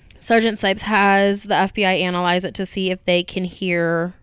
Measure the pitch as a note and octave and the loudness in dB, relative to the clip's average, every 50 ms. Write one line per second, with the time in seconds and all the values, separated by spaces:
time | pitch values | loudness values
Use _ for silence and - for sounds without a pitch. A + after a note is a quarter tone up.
0 | - - - - - - A#3 A3+ A3+ A3+ G#3+ - - F#3+ G3 G#3+ - G#3+ G#3+ G3 | -20 -20 -20 -10 -2 2 2 2 2 2 0 0 -2 -2 -2 -2 -2 0 2 4
1 | G3+ G3 G3 G3 G3+ G3+ G3+ G3+ G#3 G#3 F#3+ D3+ F#3+ G3 - A3 G3 F#3 F#3+ D#3 | 4 4 4 4 4 2 0 -2 -2 0 0 0 0 0 0 0 0 0 0 0
2 | F#3 F3+ F3+ F3 F3+ F3 F3+ F3+ F#3+ D3+ - - F#3+ - - G3+ F#3+ F#3 F#3 F#3 | 0 -2 -2 0 0 0 0 0 -2 -4 -6 -6 -8 -6 -4 -4 -4 -4 -4 -4
3 | - F#3 F3 F3+ F3+ - - F#3+ F#3 F3 - - F#3+ F3+ F3 E3+ E3+ E3 E3+ E3 | -2 0 0 0 0 -2 -6 -6 -6 -6 -6 -6 -4 -2 0 0 0 0 0 -2
4 | E3+ F3+ - - | -2 -4 -8 -12